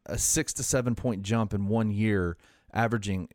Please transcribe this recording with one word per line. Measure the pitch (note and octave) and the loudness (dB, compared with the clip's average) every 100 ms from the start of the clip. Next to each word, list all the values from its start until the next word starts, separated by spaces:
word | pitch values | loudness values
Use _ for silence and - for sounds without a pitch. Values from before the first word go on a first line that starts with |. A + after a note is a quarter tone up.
| - | -8
a | - | -2
six | - D#3+ - | 0 0 0
to | - | -4
seven | B2 C3+ B2 A#2 | 0 0 0 -2
point | B2 G2 | -2 -2
jump | G2 A2+ G#2 | 0 0 0
in | G#2 G2+ | 0 0
one | A2+ G#2+ | 2 2
year, | G2+ A2 G2+ F2 E2+ - _ _ | 2 2 2 0 -4 -14 _ _
averaging | - A2+ A2+ G2+ F#2+ F2 | -2 0 0 -2 -4 -4